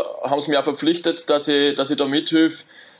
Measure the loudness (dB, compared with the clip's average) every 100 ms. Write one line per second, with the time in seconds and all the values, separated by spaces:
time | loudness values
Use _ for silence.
0 | 0 -4 -2 -2 0 0 0 0 0 0
1 | 0 -4 0 0 2 2 2 0 -2 0
2 | 0 0 0 2 2 0 -12 -20 -20 -20